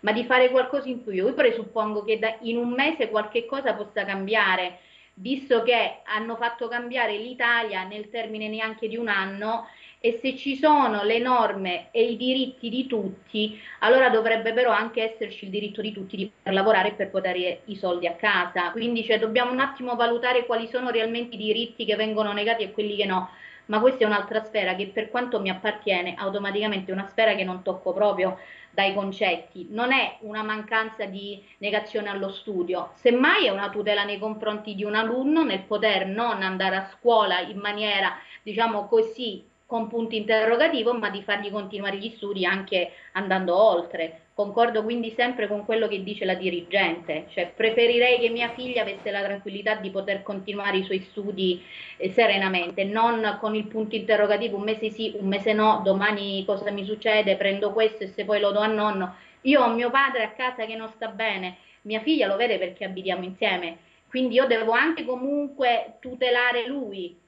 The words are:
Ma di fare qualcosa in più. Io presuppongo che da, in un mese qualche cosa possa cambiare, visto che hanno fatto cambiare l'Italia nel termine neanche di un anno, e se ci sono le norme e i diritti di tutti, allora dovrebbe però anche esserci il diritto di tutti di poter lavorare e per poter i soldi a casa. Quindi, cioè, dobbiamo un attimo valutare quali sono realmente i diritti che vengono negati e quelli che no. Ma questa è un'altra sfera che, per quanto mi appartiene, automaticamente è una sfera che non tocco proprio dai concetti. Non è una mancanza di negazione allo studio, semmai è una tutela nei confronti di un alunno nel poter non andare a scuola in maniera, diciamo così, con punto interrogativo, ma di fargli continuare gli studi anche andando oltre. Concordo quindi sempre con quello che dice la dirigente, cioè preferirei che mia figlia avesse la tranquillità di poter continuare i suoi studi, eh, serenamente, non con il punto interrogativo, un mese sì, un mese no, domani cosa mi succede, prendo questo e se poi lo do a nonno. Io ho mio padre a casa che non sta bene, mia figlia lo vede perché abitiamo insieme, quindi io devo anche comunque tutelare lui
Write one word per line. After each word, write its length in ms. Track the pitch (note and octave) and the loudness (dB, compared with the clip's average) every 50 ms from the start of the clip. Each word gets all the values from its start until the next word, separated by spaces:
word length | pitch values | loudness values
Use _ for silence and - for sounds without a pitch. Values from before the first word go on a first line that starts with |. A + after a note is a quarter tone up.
Ma 100 | - G#3 | 2 2
di 140 | G#3+ A#3 A#3+ | 0 0 2
fare 240 | A#3+ B3+ B3+ B3+ B3+ | 4 6 6 6 6
qualcosa 400 | B3+ B3+ B3+ - D4 C#4 - C4 | 6 4 4 4 0 -2 -2 -4
in 120 | B3 A#3 | -8 -6
più. 120 | - G#3+ G3 | -6 -4 -2
Io 200 | F#3 F#3+ B3 - | 0 0 2 4
presuppongo 720 | - C#4 A#3+ A#3 A3+ G#3+ - - A3 G#3+ G#3+ G#3+ G#3 G3+ | 4 4 4 4 2 -6 -4 -2 -2 0 0 -2 -4 0
che 160 | A3 A3 G#3+ | 0 0 0
da, 160 | A3 A3 A3 A3 | 0 -2 -4 -4
in 160 | A#3+ A3+ A#3 | -4 -2 -2
un 140 | A#3 A#3+ A#3+ | 0 0 0
mese 360 | A#3+ B3+ C#4 D#4 D#4+ - A#3+ | 0 2 2 0 2 0 -2
qualche 380 | A3 G#3+ G#3+ G#3+ G#3+ - A#3 A#3 | 0 0 -2 -2 0 -2 -2 -2
cosa 280 | - C#4 C#4 C#4 A#3+ G3+ | -2 -6 -2 0 -2 -2
possa 300 | G#3 G#3 G3+ - G#3+ G3 | -2 -6 -6 -4 -4 -4
cambiare, 760 | G3 G3 G3 F#3+ G3 A3 A3 G3+ F#3+ F#3 F3+ F3+ F3+ F3+ - _ - - - - _ _ G3 | -2 -4 -4 -2 0 2 2 4 4 2 2 0 -4 -6 -12 _ -20 -20 -20 -20 _ _ -14
visto 420 | F#3 A#3+ C#4 C4+ - - B3 A3+ A3+ | -6 -6 -4 -6 2 2 2 4 6
che 340 | A#3+ A#3+ A3+ G#3 E3+ - - - | 4 4 4 2 0 -4 -8 -8
hanno 320 | - G#3+ G#3+ A3+ A3+ A#3 | -4 -4 -4 -4 -4 -4
fatto 320 | A#3 A#3 A#3 A#3 - A#3+ A3 | -4 -4 -4 -4 -4 -6 -4
cambiare 480 | A#3+ A#3+ A#3+ A#3+ B3 B3+ A#3 G#3 G#3 | -4 -6 -6 -4 -2 -2 0 0 -2
l'Italia 680 | G#3 A3 B3 B3+ B3 A#3+ A#3 A#3+ A#3 A3+ G#3+ G3 F#3 F#3+ | -4 -8 -10 -4 -2 0 2 2 2 0 -2 -4 -6 -6
nel 260 | F#3+ G3+ G#3+ G#3 G#3 | -8 -10 -12 -12 -8
termine 380 | - A#3 A3 G#3+ A3 G#3+ G#3+ | -8 -8 -6 -6 -6 -8 -6
neanche 400 | G#3+ G#3+ A3 A3 A3 A3 - A#3 | -6 -4 -4 -6 -6 -6 -6 -6
di 80 | G#3+ A3+ | -6 -4
un 140 | A#3 A#3+ A3 | -4 -2 0
anno, 580 | G3+ G3 F#3+ G3 G3 G3 G#3 A3 A3+ A3+ - - - - - - - _ | 0 0 0 -2 -6 -6 -4 -4 -4 -4 -6 -12 -20 -20 -20 -20 -16 _
e 180 | - A#3 A#3 A#3 | 0 0 0 0
se 160 | - C4+ B3+ | -2 -4 -4
ci 180 | - - C#4+ C4 | -2 -6 -6 -2
sono 480 | C4 D4+ D4+ D4+ C#4 C4 A#3 G#3+ G#3 G#3+ | 4 6 6 6 6 6 2 2 0 2
le 160 | G#3+ A3+ A#3 | 2 2 2
norme 680 | A#3+ B3+ B3+ A#3+ A3 G#3 G3 G3 F#3+ F3+ F3+ - - - | 2 4 4 4 4 2 0 -2 -2 -4 -4 -4 -6 -4
e 120 | - A3+ A3+ | 2 2 2
i 120 | B3 A#3 | 2 2
diritti 540 | - B3+ B3+ C4 C4+ B3+ C4 - - A#3+ A3+ | -2 0 0 0 0 0 -4 -6 -10 -8 -6
di 180 | G#3+ B3+ C4 | -4 -4 -4
tutti, 720 | - A#3+ G#3+ G3 F#3+ F#3+ - _ _ - G#3+ G#3+ G#3+ - - - - - - | -2 -2 -2 -2 -4 -8 -10 _ _ -2 -2 -2 -2 -4 -12 -16 -18 -6 0
allora 280 | - A3 B3+ C4 C4 | 4 6 6 8 6
dovrebbe 460 | B3 A3 A3 A3 A3+ A3+ A3 G3 A3+ A3 | 6 4 4 4 2 0 2 0 0 2
però 180 | A#3+ B3+ A#3+ | 2 4 4
anche 400 | G#3+ G3+ A3+ A3+ - A#3 A3 A3 | 4 2 0 -2 -2 -2 -4 -4
esserci 320 | A3 - A3 G3+ - - G#3 | -4 -6 -8 -8 -8 -14 -12
il 80 | G3 | -6
diritto 300 | F#3+ G#3 G3+ G3+ G3+ A3 | -6 -6 -6 -6 -8 -8
di 100 | G3+ A3 | -8 -8
tutti 240 | G#3+ G3+ F#3+ F#3+ - | -8 -10 -12 -10 -8
di 160 | F#3+ F#3+ G#3+ _ | -8 -8 -8 _
poter 200 | _ _ - F#3+ | _ _ 0 0
lavorare 360 | G3 G3 A3 G#3+ F#3+ F3+ G#3 | 2 4 4 4 4 2 0
e 40 | G#3 | -2
per 160 | - G3 - | -4 -6 -2
poter 260 | - F#3+ F#3 F#3 F3+ F3+ F3+ F3+ F3 - - | -2 -2 -2 -2 -2 -2 -2 -4 -4 -6 -10
i 100 | - G3+ | -12 -10
soldi 320 | F#3+ - F3+ F3 F3 E3+ | -6 -2 -2 -2 -2 -2
a 60 | E3 E3+ | -4 -4
casa. 580 | - - G#3+ G3+ F#3 F3 F3+ - F#3 F3 E3+ | 0 0 2 2 2 0 0 -2 -2 -2 -2
Quindi, 320 | - A3+ A3+ A#3+ A#3+ A#3 G#3+ | -2 -4 -2 -2 -2 -2 0
cioè, 160 | A3 A3 G#3+ | 2 2 2
dobbiamo 320 | A3+ A3 G#3+ B3 B3 B3 | 2 2 2 2 2 2
un 80 | B3+ B3+ | 2 0
attimo 380 | C#4 C#4 - - B3+ B3 A#3+ | 0 -2 -2 -8 -6 -6 0
valutare 480 | A3+ A#3 A#3 A#3+ A#3+ B3+ B3 B3 B3 A#3+ | 0 2 2 2 0 0 0 0 0 0
quali 240 | - A#3 A3+ A3+ A3+ | 0 -2 -2 -2 -4
sono 200 | - B3 B3+ B3 | -4 -4 -4 0
realmente 460 | A3+ A3+ A3+ A3+ A3+ A#3+ A#3+ A#3+ A3+ | 0 0 0 0 -2 -4 -6 -8 -8
i 40 | G3 | -6
diritti 440 | G#3+ G#3+ G#3+ A#3 A#3+ A3+ - - A3+ | -2 0 0 0 -2 -6 -6 -6 -2
che 140 | G3 G#3 | -2 0
vengono 340 | G3+ A3 A3 G#3+ G#3+ G#3+ G#3 | 0 0 -2 0 0 0 0
negati 320 | G#3 G#3 G#3 A3+ A#3 A#3 G#3 | -2 -2 0 0 0 0 -2
e 80 | F#3+ | -4
quelli 240 | - - G#3 G#3 G#3 | -4 -4 -4 -2 0
che 100 | G3+ G3+ | -2 0
no. 240 | G3 F#3 F#3 F#3 - - - - - - - _ | 0 0 -2 -2 -4 -14 -20 -20 -20 -20 -20 _
Ma 160 | - G#3 G#3+ | -2 0 4
questa 240 | A3+ C4 C4 B3+ A3+ | 4 4 6 6 2
è 20 | |
un'altra 340 | G#3 G#3 G3+ G3 - A3 A3 G#3+ | 4 4 0 0 -2 -4 -4 -4
sfera 280 | - - G#3+ F#3+ F#3 F#3 | -2 -2 -2 0 0 -2
che, 140 | F#3 G3 | -2 -6
per 220 | F#3+ - A3 A3+ - | -4 -4 -6 -6 -2
quanto 320 | - B3 B3 B3 B3 G#3 | -2 -4 -2 -2 -2 -2
mi 80 | G3 F#3+ | -2 -2
appartiene, 680 | F#3 - - G#3+ G#3 - - G#3 F#3 F3 F3 F3+ F3 | -4 -2 -4 -4 -4 -2 -2 0 0 0 0 -4 -6
automaticamente 760 | - G3+ G3 G3 G#3 G3+ G3 G3 G#3 G#3+ G#3+ G3+ F#3+ F#3 - | -4 -6 -4 -4 -2 -4 -2 -2 -2 -2 0 -2 -4 -4 -4
è 20 | F#3+ | -6
una 160 | F#3+ G3 - | -6 -6 -4
sfera 260 | - - A3+ A3 G3+ | 2 4 4 4 4
che 80 | G3 F#3 | 2 -2
non 180 | F#3 F3+ F3+ | -4 -4 -4
tocco 320 | - F#3+ F3+ - - F#3 F3 | -4 -6 -6 -2 -4 -4 0
proprio 440 | F#3+ G#3 G#3 F#3 D#3+ F#3 - - - - - - - - _ | 2 2 2 4 2 0 0 0 -4 -14 -20 -20 -20 -20 _
dai 240 | _ - G3 G3 G3 | _ 0 2 2 2
concetti. 720 | G3+ G3 G3 F#3+ - G#3+ F#3+ E3+ - - - _ F#3 F3 - | -2 -4 -4 -2 0 0 0 0 -2 -6 -16 _ -16 -14 -10
Non 220 | G#3 A3 A#3+ B3+ | -4 -2 0 2
è 260 | C4+ C4 A3 - - - | 2 2 2 0 -4 -12
una 200 | A3 G#3+ G#3+ A3 | -14 -8 -8 -6
mancanza 640 | A3 G#3+ G#3+ G#3+ G#3+ G#3+ A#3 A3 A3 A3+ - - G#3 | -4 -4 -4 -6 -4 -2 -2 -2 -2 -2 -6 -8 -8
di 380 | G3 F#3+ G3+ G3 G3+ G3+ G3 - - - | -8 -8 -10 -10 -12 -12 -14 -16 -20 -16
negazione 520 | _ G3 G#3 G3 G#3 G#3 - - A3 G#3 G3+ | _ -4 -2 -2 -2 -2 -2 -6 -4 -4 -4
allo 220 | G3 G3 G3 F#3+ | -6 -4 -6 -6
studio, 600 | G3 - - A3 G3 F3+ F3 F3+ F3+ F3 E3+ - - | -8 -10 -10 -6 -4 -4 -2 -2 -2 -4 -4 -8 -12
semmai 520 | - _ A#3 A#3+ B3+ C4+ D#4 F#4+ G#4+ F4 | 4 _ 4 6 8 6 6 6 6 4
è 40 | A3+ | 2
una 200 | G3 G3 G3+ G3+ | 2 0 -2 -4
tutela 340 | G3+ G#3 G#3 G#3+ G#3 G#3 G3+ | -4 -2 0 2 2 2 0
nei 120 | G3+ G#3 | -2 -4
confronti 560 | G3 G#3 A3 G#3+ G#3+ A3 G#3+ G#3+ G#3 G#3+ G#3+ G#3 | -4 -4 -6 -6 -4 -4 -4 -4 -4 -8 -8 -6
di 100 | F#3+ G#3 | -6 -4
un 120 | G#3 G#3 | 0 0
alunno 480 | G#3+ A3+ A3 A#3+ B3+ C4+ C#4+ D#4 E4 D#4 | 0 0 2 0 0 2 2 4 4 4
nel 180 | B3 F#3+ F#3+ | 2 0 -4
poter 460 | - - G#3 G3+ G#3+ G#3+ G3+ F#3+ F#3+ | -2 -4 -2 2 2 2 2 2 0
non 340 | F#3+ G3 A3 A#3+ A#3+ G#3+ G3 | -2 -2 -2 -2 -2 -2 -2
andare 360 | F#3+ F#3+ F#3+ F#3 F#3+ F#3+ F#3+ | -2 -4 -2 0 0 0 0
a 120 | - - - - | 0 -4 -6 -14
scuola 440 | - - A#3+ A#3 A3 G#3 F#3+ F3+ F3+ | 0 4 6 6 6 6 4 2 0
in 180 | F3+ - F#3+ G3 | -2 -4 -8 -6
maniera, 540 | G3+ G#3 G#3 G#3 G#3+ G#3 G3+ G3 G3 F3+ - - - - - - | -6 -4 -4 -2 -2 0 0 2 0 0 -2 -4 -14 -20 -20 -16
diciamo 460 | _ G#3+ G3 A3 A#3 A#3 G#3+ G#3 G3+ | _ -6 0 0 2 2 2 -2 0
così, 580 | - A#3 A3 A3 A3+ - - B3+ A3 F#3+ - - _ _ _ _ | 4 4 4 4 2 -4 -8 -8 -8 -8 -10 -16 _ _ _ _
con 220 | _ A#3+ A#3 A3 | _ -4 -4 -4
punto 280 | A3 A#3 A#3 A3+ A3 A3+ | -2 -4 -4 -4 -2 -4
interrogativo, 800 | G#3+ G#3 A3 A3 A3 A3 A3+ A#3 A#3 D4+ E4 D#4+ B3+ G#3+ A#3 A#3+ | -4 0 2 2 4 4 4 4 4 4 4 2 2 0 0 0
ma 160 | A#3 G#3 G3+ | 0 -2 -4
di 100 | F#3+ G3+ | -6 -6
fargli 300 | G3 - G3+ G#3 G3+ G3+ | -4 -4 -4 -4 -4 -6
continuare 460 | G3+ G#3 G3 F#3+ G#3+ G3 G3+ G3 G3 | -6 -6 -8 -8 -10 -6 -6 -6 -6
gli 120 | G3 G#3 A3+ - | -6 -8 -10 -10
studi 280 | - G#3 G3+ G3 F#3+ F3+ | -8 -8 -6 -4 -2 0
anche 460 | F3 F#3+ G3 F#3+ - G3+ F3+ F3 E3+ - - - - | 0 0 -2 -2 -2 -2 -2 -2 -2 -6 -18 -20 -8
andando 440 | _ F#3+ G3+ F#3+ F#3 F#3+ F#3 F3 F3 | _ -6 0 0 0 0 2 2 4
oltre. 640 | F#3 A3 G#3+ F#3 E3+ E3+ - - E3+ D#3+ E3 - - _ _ _ | 6 6 6 6 4 0 -2 -6 -6 -6 -6 -8 -16 _ _ _
Concordo 500 | - G3+ G3+ - A3+ A#3 A#3 G#3+ A3 G#3+ | -4 -4 0 4 4 4 4 4 0 -2
quindi 280 | A3+ A#3+ A#3+ A3+ A3 | 0 -2 -2 -4 -4
sempre 380 | A3 - A#3+ B3 B3+ A#3+ G#3+ G3 | 0 0 0 0 0 -2 -2 -2
con 160 | G#3 G3+ G#3 | -2 -4 -2
quello 240 | - A3+ A3+ A3 G3+ | -2 0 0 0 0
che 120 | G3+ F#3+ | -2 -4
dice 220 | F#3+ F#3+ F#3+ - - | -6 -8 -6 -4 -2
la 100 | F#3 F#3 | -2 -2
dirigente, 920 | F#3 F#3+ F#3 F3 F3 E3+ - F#3+ G3 F#3+ E3+ E3 F3 - - D3+ D#3 D#3 | 0 -2 -4 -4 -4 -6 0 0 2 2 2 0 -4 -4 -6 -6 -6 -6
cioè 240 | - - G3 F3 F3 - | -6 -4 -4 -4 -4 -2
preferirei 680 | - A3 A3 A3+ A#3 A#3 A#3 A#3+ A#3+ B3 B3 B3 A#3 | 0 0 2 4 4 4 6 6 6 6 6 4 4
che 100 | A#3 A3+ | 2 0
mia 200 | A#3 A#3+ A#3+ A#3 A#3+ | 0 0 -4 -4 -4
figlia 300 | B3+ B3+ B3+ B3 A#3 G#3 | -8 -8 -4 -2 -2 -2
avesse 280 | G3+ G3 G3 - G#3+ | -2 -6 -6 -6 -4
la 100 | G3+ G3+ | -4 -2
tranquillità 540 | G3 G3 G3+ G3 - G3+ G3 G3+ G3 G#3+ G#3+ | -2 -4 -4 -6 -8 -10 -10 -4 -2 -2 -2
di 140 | G#3 F#3+ F#3+ | -2 -4 -6
poter 340 | - G3 F#3+ G3+ G3 G3 - | -6 -4 -4 -2 -4 -4 -4
continuare 540 | - G3 F#3+ F#3+ G#3 G3 G3+ G3 G3+ F#3+ | -8 -8 -8 -8 -8 -8 -4 -2 0 0
i 80 | F#3+ F#3+ | 0 0
suoi 160 | - G3 F#3+ | 0 -4 -4
studi, 600 | F#3+ - - G#3+ G3 G3+ F#3+ F3+ F#3+ F#3 F3+ F3+ - - - - - - - | -4 -8 -10 -8 -8 -6 -4 0 0 0 0 -2 -6 -16 -18 -16 -16 -18 -10
eh, 120 | - - F#3+ F#3+ | -6 -6 0 4
serenamente, 720 | A#3+ A3+ G#3 G3 G3 G3 F#3+ F#3 F3+ E3+ F3 F3 G3 G3 | 4 4 6 4 2 0 0 0 -2 -2 -4 -4 -4 -4
non 520 | G3 G#3 A3 A#3 A#3 A#3 A3+ A3 G#3 G#3 - | -2 2 2 4 4 2 2 0 -2 -2 -2
con 120 | A3+ G#3+ G#3+ | -4 -2 -2
il 120 | G#3+ G#3 | -2 -4
punto 320 | - - A3 G#3+ G#3+ A#3 | -4 -4 -4 -4 -2 -4
interrogativo, 580 | G#3+ F#3+ - G#3+ G3+ G#3 G3+ G#3 G3+ A#3 A3 G3+ | -4 2 2 4 4 6 4 4 2 0 -2 -4
un 80 | G3 G3+ | -2 -2
mese 280 | G#3+ A3 G#3+ A3+ G#3+ | -2 -2 -2 -4 -6
sì, 220 | G#3+ - A3 G#3+ - G#3 | -4 -4 -6 -6 -4 -4
un 80 | F#3+ | -2
mese 240 | G3 G3+ G3+ G3+ A3+ | -2 -2 0 2 2
no, 300 | G#3+ G#3+ G#3+ G#3+ G#3 - F#3+ | 2 4 6 4 4 4 4
domani 600 | G3 F#3+ G3 G3+ G#3+ G#3+ G3+ G3+ G3+ G3 G3 F#3+ | 2 2 4 2 0 0 0 -4 -4 -4 -4 -2
cosa 260 | - G3+ G3 G3+ G3+ | -2 -2 -2 -2 -4
mi 140 | G3+ G3+ F#3+ | -4 -4 -6
succede, 500 | G3 G#3+ G#3+ - A3+ G#3+ G#3+ G#3 G3 F#3 | -6 -8 -2 0 2 4 4 4 4 2
prendo 380 | - G3+ G3 G3 G3+ G#3 G#3 G3+ | 2 2 0 2 2 0 0 2
questo 320 | A3 A3 A3 A3 - G3+ | 4 2 2 2 -2 -10
e 20 | |
se 160 | F#3+ - - G3+ | -10 -6 -8 -2
poi 160 | G3 G#3+ G3+ | 0 0 2
lo 120 | G3+ G3+ | 2 2
do 80 | G3+ G#3 | 2 2
a 80 | G#3 | 2
nonno. 480 | A3 A3 G#3+ G#3 G#3+ G3 F#3+ F#3 F#3 - - - - _ _ | 2 2 0 0 0 0 -2 -4 -6 -8 -16 -20 -20 _ _
Io 200 | - C4 D4 C4+ | 2 4 6 6
ho 120 | B3 A#3 A3+ | 6 4 2
mio 160 | A#3 A#3+ A#3+ | 2 0 2
padre 340 | A#3+ C4+ C#4 C4+ B3+ A#3+ G#3+ | 4 4 2 4 2 -2 -2
a 80 | G#3+ | -2
casa 340 | - - B3+ B3+ B3 - A3 | -4 -4 -4 -4 -4 -4 -8
che 120 | A3 A3 | -8 -6
non 120 | A3+ A3 A3 A3 | -10 -10 -12 -10
sta 140 | - A#3 G#3+ | -10 -10 -10
bene, 480 | F#3+ G3 A3+ G#3+ G3+ F#3+ F#3 F#3 F#3 - _ - _ _ | -6 -4 -4 -2 -2 -4 -6 -8 -10 -12 _ -20 _ _
mia 180 | _ G#3 A3 A3 | _ -6 -6 -2
figlia 260 | A3 D4+ D#4+ C#4+ A3 | 0 0 2 2 2
lo 120 | G3 G3 | 2 2
vede 200 | G3+ A#3+ A#3 G3+ | 2 2 2 2
perché 280 | F#3 F#3 F3+ - - G3+ | 0 -2 -6 -6 -8 -10
abitiamo 400 | F#3+ F#3 F#3 F#3 F#3+ F3+ F#3+ F3+ | -8 -8 -6 -4 -4 -4 -4 -4
insieme, 520 | F#3 F#3+ - A3 G#3 F#3 F3+ F3+ E3 E3 - _ _ _ _ _ | -8 -4 -2 -2 0 0 -2 -4 -8 -10 -12 _ _ _ _ _
quindi 280 | _ - B3+ B3+ B3 A3 | _ -2 -2 0 4 4
io 120 | B3 C4+ | 4 4
devo 240 | B3 A#3 A3 A3 A3 | 4 2 2 4 2
anche 320 | A#3 B3 C#4+ E4 D#4+ - - | 2 4 2 2 0 -2 -4
comunque 920 | A#3+ B3+ B3 B3+ C#4 C#4+ D4 C#4+ C#4 C#4+ - C4 A#3+ A#3 A3 - - - - | -6 -4 -4 -2 -2 0 -2 -2 -4 -4 0 2 2 2 2 -2 -6 -14 -16
tutelare 640 | - B3+ B3 B3 B3+ B3 A#3+ B3 B3 B3 A#3+ A#3+ A3+ | -14 -14 -4 -2 2 2 4 4 4 2 2 0 -2
lui 480 | B3 C#4 C#4+ B3+ G#3 G3 F#3+ F3+ F3 - _ _ | -2 -6 -6 -6 -8 -8 -8 -10 -10 -12 _ _